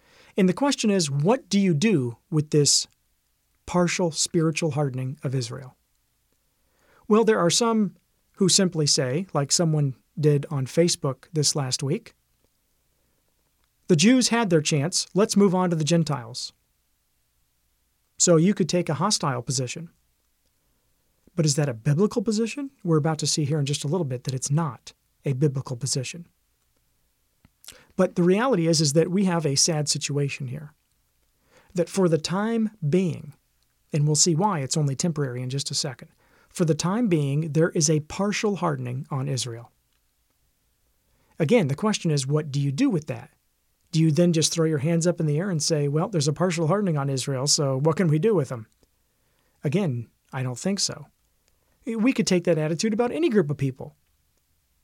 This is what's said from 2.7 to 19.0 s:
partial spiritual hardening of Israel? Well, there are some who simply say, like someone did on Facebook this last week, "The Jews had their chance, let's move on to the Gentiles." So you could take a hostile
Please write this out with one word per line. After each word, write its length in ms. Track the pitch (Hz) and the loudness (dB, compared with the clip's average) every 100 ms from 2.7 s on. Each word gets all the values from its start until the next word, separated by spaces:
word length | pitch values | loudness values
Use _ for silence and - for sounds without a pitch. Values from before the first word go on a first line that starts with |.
| - - _ _ _ _ _ _ _ - | 2 -2 _ _ _ _ _ _ _ -4
partial 460 | 180 175 - 175 | 0 2 0 -2
spiritual 600 | 147 - 175 160 151 165 | -2 -2 0 0 0 -2
hardening 460 | 139 143 127 131 139 | 0 -2 -2 -6 -6
of 120 | 143 135 | -4 -4
Israel? 400 | 117 127 131 - _ _ _ _ _ _ _ _ _ _ _ _ - | -4 -10 -16 -20 _ _ _ _ _ _ _ _ _ _ _ _ 2
Well, 160 | 214 | 4
there 160 | 220 214 | 4 4
are 100 | 170 | 4
some 440 | - 233 226 196 - _ _ _ | 2 2 2 0 -4 _ _ _
who 160 | - 190 | 0 2
simply 380 | 180 185 160 147 | 4 2 0 0
say, 400 | - 131 143 196 | 0 0 -2 -4
like 180 | 151 139 | -4 0
someone 440 | - 165 156 143 - _ - | 0 2 2 0 -4 _ 0
did 260 | 147 147 143 | 2 2 0
on 160 | 143 127 | -6 -2
Facebook 600 | - 170 - 143 127 - | 2 2 0 -4 -6 -6
this 220 | 156 143 160 | -2 -2 -2
last 280 | 131 127 | -4 -4
week, 320 | 135 202 - _ _ _ _ _ _ _ _ _ _ _ _ _ _ _ _ _ - | -4 -4 -8 _ _ _ _ _ _ _ _ _ _ _ _ _ _ _ _ _ 0
"The 80 | 175 | 4
Jews 340 | 196 254 233 | 6 4 4
had 200 | 226 220 | 0 2
their 120 | 170 | 2
chance, 460 | 147 151 147 - - | 2 0 0 -4 -2
let's 240 | 180 185 196 | 0 2 4
move 160 | 202 | 4
on 160 | 185 180 | 4 0
to 60 | 165 | 0
the 80 | |
Gentiles." 680 | 151 170 151 135 117 131 - - _ _ _ _ _ _ _ _ _ _ _ _ _ _ _ - | 2 2 0 -4 -8 -12 -12 -14 _ _ _ _ _ _ _ _ _ _ _ _ _ _ _ 0
So 200 | - 165 | 4 6
you 160 | 180 202 | 4 2
could 140 | 170 | 0
take 200 | 180 170 | 0 -2
a 60 | |
hostile 480 | 151 | -2